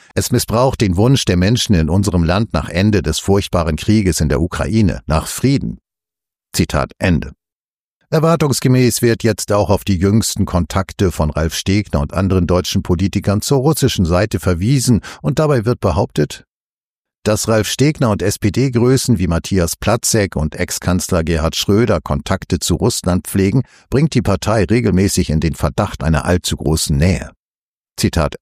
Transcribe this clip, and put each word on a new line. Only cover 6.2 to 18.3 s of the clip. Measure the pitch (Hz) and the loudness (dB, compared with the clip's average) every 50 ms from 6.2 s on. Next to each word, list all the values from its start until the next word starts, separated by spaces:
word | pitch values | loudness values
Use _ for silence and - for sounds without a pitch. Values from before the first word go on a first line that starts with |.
| _ _ _ _ _ _ | _ _ _ _ _ _
Zitat | - - 82 - - 76 64 - - - | -4 -2 -2 0 0 -2 -2 -4 -6 -4
Ende. | - 92 85 64 50 - - _ _ _ _ _ _ _ _ _ _ _ _ _ _ _ | 0 0 0 0 -2 -6 -12 _ _ _ _ _ _ _ _ _ _ _ _ _ _ _
Erwartungsgemäß | 147 156 151 165 165 156 160 143 123 - - 131 127 127 127 120 - - | -2 0 2 2 2 2 2 0 0 0 2 2 4 4 4 2 2 2
wird | - 117 113 - - | 2 2 2 2 0
jetzt | 113 101 - - - | 0 -2 -2 -2 -2
auch | 101 101 104 - | 0 0 2 2
auf | 101 92 | 0 0
die | - - 98 | 0 0 0
jüngsten | 82 92 98 104 113 98 - - - 98 | 2 2 2 2 2 0 0 -2 -4 -2
Kontakte | - - 87 82 - - 98 95 - - - 98 87 | -2 0 -2 -2 -2 -2 -4 -4 -4 -2 0 0 0
von | - - 85 78 | 0 0 -2 -2
Ralf | - 76 78 80 - | -2 -2 -4 -4 -4
Stegner | - - - 95 104 104 - - 71 | -4 -2 0 0 0 0 -2 -2 -2
und | 71 - - | -2 -2 -2
anderen | 87 98 92 95 92 85 | -2 0 2 2 2 2
deutschen | 78 87 90 87 - - 101 - | 2 0 0 0 -2 -2 -2 -2
Politikern | - 92 82 95 98 - 104 87 107 101 104 | 0 0 0 0 0 -2 -2 0 0 0 0
zur | - - 143 135 | 0 0 0 2
russischen | 123 156 160 - 139 117 - - 95 | 2 0 0 2 0 0 2 0 0
Seite | 80 87 90 107 113 - 95 | 2 2 2 0 0 -2 -2
verwiesen | - 98 90 82 92 117 147 135 120 127 120 98 - - - - | 0 0 0 0 0 0 0 2 2 2 2 2 0 -4 -12 -8
und | - 147 139 - | -4 -4 0 0
dabei | 156 151 147 120 101 | 0 2 2 0 0
wird | 123 117 - | -2 -2 0
behauptet, | - 98 76 92 120 - - - 76 - - - - _ _ _ _ _ _ _ _ _ _ _ _ _ _ _ - | 0 0 0 0 -2 -2 -2 -2 -4 -4 -6 -10 -20 _ _ _ _ _ _ _ _ _ _ _ _ _ _ _ -2
dass | 107 107 101 - 110 | -2 -2 0 0 0
Ralf | 113 110 101 | 0 0 0
Stegner | - - - 135 151 156 - 139 113 | 0 0 0 0 0 0 0 0 0
und | 104 - | 0 0
S-P-D-Größen | 87 104 | -2 -2